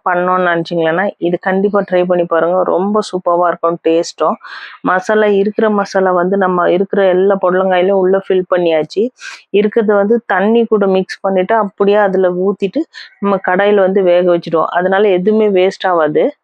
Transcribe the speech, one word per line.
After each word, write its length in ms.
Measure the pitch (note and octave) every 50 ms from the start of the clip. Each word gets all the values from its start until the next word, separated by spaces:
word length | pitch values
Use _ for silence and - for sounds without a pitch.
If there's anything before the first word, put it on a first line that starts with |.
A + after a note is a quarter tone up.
பண்ணோம்னு 460 | - F#3+ F3+ F3+ F3+ F3+ F#3 F#3 F3+ F3
நினைச்சீங்களா, 560 | E3+ E3+ - - F3 E3+ D#3+ D#3+ D#3+ F3+ G3+ G3+ - _
இது 180 | E3 F3 F3+ -
கண்டிப்பா 420 | - F#3+ F#3 G3 G3 G#3 G3+ G3+
ட்ரை 200 | F#3+ - F#3 F3+ F3+
பண்ணி 200 | F#3 F3+ F3 E3+
பாருங்க. 320 | E3+ E3+ E3 D#3+ E3+ F3+ F#3 F3
ரொம்ப 380 | E3+ E3 E3+ F#3+ G3+ G#3 G#3+ G#3
சூப்பரா 440 | - - F3+ - F3 F3 E3+ F3+ E3+
இருக்கும் 300 | E3+ - - E3+ E3+ -
டேஸ்டும். 560 | - E3 E3 E3 E3+ - - - D#3 D#3+ D3+ - - - - - - - - -
மசாலா 460 | - E3+ F3+ F#3 - - G#3+ G#3+ G#3+ G#3 G3+
இருக்கிற 320 | G3 G3+ G#3+ - - A3 G#3+
மசாலா 420 | G#3 G3+ G3 - - F#3+ F#3+ F#3
வந்து 260 | F3+ F3 F3 F#3 G3 G3+
நம்ம 300 | F#3+ F3+ F3+ F3+ F3 E3+
இருக்கிற 320 | F3 F#3 G3 - - G3+ G3
எல்லா 300 | F#3 F3 F#3 F#3+ G3+ G3 F#3+
பொடலங்காயிலும் 600 | F#3+ F3+ F#3 F#3 F#3 F#3+ F#3 F3+ F3+ G3 G3+ F#3+
உள்ள 200 | F#3 F#3 F#3+ F#3+ F#3+
ஃபில் 200 | - F#3+ F#3 F#3 -
பண்ணியாச்சு. 560 | F#3 F3+ F3 E3 D#3+ D#3 D#3+ - - F#3+ A3+ B3+ - _ - - - - - _
இருக்கிறது 440 | - G3+ G#3 G#3 - A#3 G#3+ G#3 G#3
வந்து 240 | G3+ G3 G3+ A#3 A3+ -
தண்ணி 360 | - G3+ F#3 G3 G#3+ A3+ A#3 A#3
கூட 220 | A3+ A3 G3+ G3+
மிக்ஸ் 360 | G3 F#3+ F#3+ F#3+ - - -
பண்ணிட்டு 340 | - G3 F#3+ F#3 F#3+ F#3+ A3+
அப்படியே 440 | A3 G3+ F#3+ - - G3+ G3 G3+ G#3+
அதுல 300 | G#3 G3 F#3 F#3+ F#3 F3+ F3+ F3+
ஊத்திட்டு 440 | F#3 G3+ G3 - G3+ F#3+ - C#4+ D#4+ - - - - - - _
நம்ம 180 | G3+ G3+ G3 F#3+ -
கடாயில 360 | F#3+ F3+ F#3+ G3+ G#3 G#3 G3
வந்து 220 | F#3+ F#3+ G3 G3+
வேக 240 | F#3+ F3 F3 F3+ F#3 F3
வச்சிடுவோம். 440 | F3 E3+ - E3+ E3 D#3+ - -
அதனால 360 | - F3 F3+ F#3 F#3+ G3 G#3+ G#3
எதுவுமே 400 | F#3 F3+ F3+ G#3+ G#3+ A3 G#3+ G#3
வேஸ்ட் 360 | F#3+ F3+ F#3 F#3+ - - - F#3+
ஆகாது. 360 | F3 E3 D#3 D3+ D3+ D#3 G3 C#4+ - _